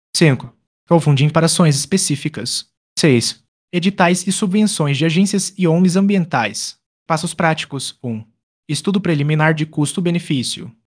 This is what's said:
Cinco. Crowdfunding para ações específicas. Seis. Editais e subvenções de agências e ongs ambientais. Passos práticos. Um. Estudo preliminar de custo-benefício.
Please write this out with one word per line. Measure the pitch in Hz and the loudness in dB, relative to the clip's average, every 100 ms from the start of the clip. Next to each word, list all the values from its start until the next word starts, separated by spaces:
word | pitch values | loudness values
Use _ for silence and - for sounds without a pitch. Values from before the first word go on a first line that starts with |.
| _ | _
Cinco. | - 160 127 - _ _ _ _ | 2 4 2 -4 _ _ _ _
Crowdfunding | 170 147 135 147 | 2 4 2 2
para | 160 160 | 2 2
ações | - 160 139 | 4 2 2
específicas. | - 190 - 139 147 - 117 - - _ _ - | -2 -2 -2 -4 -6 -8 -8 -8 -10 _ _ 0
Seis. | 160 120 - - _ _ _ | 2 4 0 -8 _ _ _
Editais | 180 185 196 175 180 196 | -2 -2 2 2 2 -2
e | |
subvenções | - 208 202 208 - 147 135 | -2 0 0 0 0 -2 0
de | 165 | 0
agências | 160 196 202 - - | 2 0 0 -4 -2
e | 170 | 0
ongs | 170 185 185 | 4 2 2
ambientais. | 196 196 165 131 107 110 - - _ _ - | 2 2 0 -2 -2 -6 -12 -14 _ _ -4
Passos | 160 175 | -4 -4
práticos. | - 165 160 - 139 - - | -2 0 0 -6 -10 -10 -10
Um. | 123 110 113 _ _ _ - | -10 -8 -12 _ _ _ -8
Estudo | 147 202 196 | -4 -2 0
preliminar | 180 147 147 151 156 | 0 0 0 2 2
de | 156 156 | 0 -2
custo-benefício. | 156 147 - 175 170 165 139 - - - - _ | -2 -2 -2 -2 -2 -2 -4 -4 -8 -14 -20 _